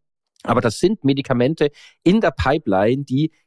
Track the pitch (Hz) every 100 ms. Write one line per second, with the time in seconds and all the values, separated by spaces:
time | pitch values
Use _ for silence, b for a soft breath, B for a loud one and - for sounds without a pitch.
0 | _ _ _ _ - 117 120 - 180 220
1 | 135 139 - 123 123 165 147 - B B
2 | 160 214 190 - - 156 120 95 107 135
3 | 139 131 156 _